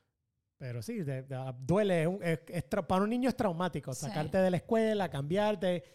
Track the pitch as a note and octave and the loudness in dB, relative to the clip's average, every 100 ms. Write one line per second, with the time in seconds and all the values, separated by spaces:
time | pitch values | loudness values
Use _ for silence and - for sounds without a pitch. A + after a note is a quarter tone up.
0 | _ _ _ _ _ - C3 A#2+ A2+ A#3 | _ _ _ _ _ -14 -8 -8 -6 -4
1 | C#3+ C3 C#3 C3 C3 B2 C3 F#3 G3+ E3+ | -4 -4 -6 -6 -6 -6 0 2 4 4
2 | D#3+ G3 F3 D#3+ - F3 - G3+ D#3+ F#3 | 2 0 -2 -2 -4 -8 -4 -2 0 2
3 | G#3 B3 B3+ - A3 E3 F3+ D3+ - C3 | 2 2 0 0 0 0 -2 -4 -6 -6
4 | - D#3 D#3 F#3+ F#3 F3 - A3+ A3 G#3+ | -4 -4 0 4 4 2 2 2 2 2
5 | F3 C#3+ D3 F#3 G#3 G3+ F3+ F3 F3 | -2 -2 -2 0 2 2 0 0 -4